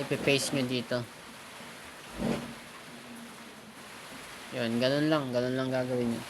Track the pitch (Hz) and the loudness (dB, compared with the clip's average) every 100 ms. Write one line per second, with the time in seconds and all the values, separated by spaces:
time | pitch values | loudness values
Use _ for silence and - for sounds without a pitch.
0 | 139 139 - 139 - 143 127 131 120 123 | -2 0 4 4 4 0 2 0 0 -2
1 | 113 - - - - - - - - - | -2 -10 -16 -14 -14 -14 -14 -12 -14 -14
2 | - - - - - - - - - - | -12 -2 0 0 -4 -10 -14 -14 -14 -14
3 | - 233 233 - - - - - - - | -14 -14 -14 -14 -16 -16 -16 -16 -14 -14
4 | - - - - - 127 120 117 127 143 | -12 -12 -12 -12 -8 0 2 6 6 6
5 | 151 156 135 123 123 131 131 131 127 123 | 6 6 4 4 4 2 2 2 2 4
6 | 120 117 | 2 2